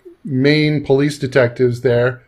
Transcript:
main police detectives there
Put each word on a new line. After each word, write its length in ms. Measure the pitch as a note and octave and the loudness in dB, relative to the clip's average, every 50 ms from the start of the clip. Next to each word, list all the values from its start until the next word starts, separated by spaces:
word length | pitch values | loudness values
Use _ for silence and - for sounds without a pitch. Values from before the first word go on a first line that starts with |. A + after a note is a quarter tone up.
| - - - _ - | -20 -20 -20 _ -10
main 580 | G3 C3+ B2+ C3+ C#3+ D3+ D3+ D3+ D3+ D3+ C#3+ | -6 -2 0 2 2 2 2 2 0 0 -2
police 360 | D3 - C#3 C3+ C#3+ D3 D3 - | 0 0 0 2 0 0 -4 -6
detectives 640 | C3+ B2 - C#3+ B2 A#2 B2 - B2+ B2 A#2+ A#2+ | -6 -2 2 2 2 2 0 0 0 0 0 -2
there 400 | - C3 A#2+ A#2+ B2 B2+ B2 - _ | -2 0 0 0 0 -2 -4 -6 _